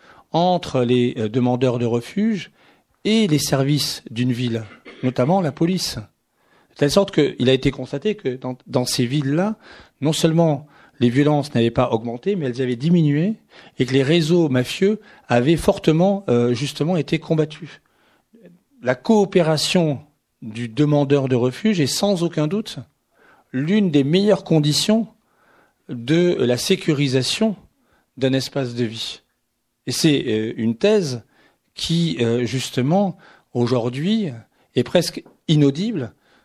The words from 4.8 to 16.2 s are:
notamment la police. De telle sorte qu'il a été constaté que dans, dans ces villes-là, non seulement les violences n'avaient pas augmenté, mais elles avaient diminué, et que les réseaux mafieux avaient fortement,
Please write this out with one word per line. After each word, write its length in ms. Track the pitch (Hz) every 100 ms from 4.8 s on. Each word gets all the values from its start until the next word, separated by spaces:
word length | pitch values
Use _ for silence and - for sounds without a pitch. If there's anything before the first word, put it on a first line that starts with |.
| - -
notamment 380 | 127 123 127 190
la 100 | 165
police. 460 | - 165 185 - 123
De 800 | 107 _ _ _ _ _ _ -
telle 160 | 143
sorte 180 | 202 196
qu'il 400 | - 139 - 123
a 20 |
été 200 | 131 139
constaté 420 | 127 131 143 214
que 220 | 208 135 127
dans, 200 | 127 127 -
dans 160 | 127
ces 220 | 123 - 120
villes-là, 500 | 143 135 151 202 214 - - - -
non 100 | 139
seulement 560 | 156 165 160 170 147 - _ _ -
les 100 | 120
violences 420 | 127 147 147 139 120
n'avaient 160 | 117
pas 180 | 117 127
augmenté, 460 | 117 117 120 190 202
mais 100 | 135
elles 160 | 120
avaient 140 | 127 120
diminué, 580 | 151 175 151 143 185 220 _ - - -
et 60 | 123
que 60 |
les 120 | 131
réseaux 440 | 135 175 151 175 156
mafieux 520 | 127 123 - 190 214 - - -
avaient 300 | 120 127 165
fortement, 680 | - 196 - 160 190 202